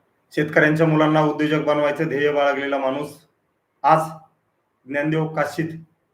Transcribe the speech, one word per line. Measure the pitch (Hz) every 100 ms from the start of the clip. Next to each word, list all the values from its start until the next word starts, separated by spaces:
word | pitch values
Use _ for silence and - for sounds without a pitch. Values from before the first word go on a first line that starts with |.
| _ _ _ -
शेतकऱ्यांच्या | 151 156 151 156 160
मुलांना | 156 151 156
उद्योजक | 151 143 151 151 147
बनवायचं | 147 147 147 156
ध्येय | 135 147
बाळगलेला | 143 139 135 139 139
माणूस. | 131 143 143 - _ _ _ _ _ _
आज | 143 160 160 - - _ _ _ _ _ 127
ज्ञानदेव | 143 151 160 156
काशीद | 156 143 - 165 - - _ _